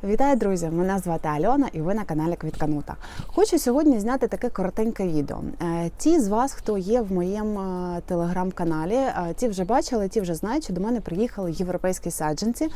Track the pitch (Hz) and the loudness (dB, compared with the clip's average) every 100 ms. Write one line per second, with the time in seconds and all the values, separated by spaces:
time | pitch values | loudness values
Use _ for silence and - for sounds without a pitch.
0 | 202 220 277 269 214 185 165 165 185 196 | 2 4 6 6 4 0 0 0 2 0
1 | 180 165 156 151 180 277 269 165 156 208 | 0 -2 -2 0 2 4 2 -2 -2 -2
2 | 202 156 160 170 156 - 151 147 - - | 0 -2 0 -2 -6 -2 0 0 -4 -10
3 | - - - - 415 330 - 247 311 233 | -12 -10 -4 2 4 4 2 4 4 4
4 | 208 262 226 190 247 - 185 - 220 220 | 2 0 0 -2 -4 -2 -2 0 -2 0
5 | 190 156 143 - - 151 170 170 170 - | 0 0 0 -4 -6 -6 -4 -2 -4 0
6 | 302 339 208 208 269 - - 208 185 240 | 4 4 4 2 0 -2 -2 -2 2 0
7 | 208 185 175 202 214 208 190 180 180 175 | 2 0 0 -2 -2 -2 -4 -4 -4 -6
8 | - 175 170 180 185 - 165 156 160 240 | -2 -2 0 0 -2 0 0 0 0 0
9 | 262 - 175 165 240 190 180 247 - 233 | 0 -2 -4 0 -2 0 2 2 2 -2
10 | 196 220 180 160 196 269 - 175 202 240 | 0 -2 -2 -2 -2 -2 -2 -4 -2 -2
11 | - 165 240 - 185 156 180 175 185 175 | -2 -2 -2 -2 -6 -2 -2 0 0 -2
12 | - - 151 156 214 240 311 | -4 -2 -2 0 -2 0 -2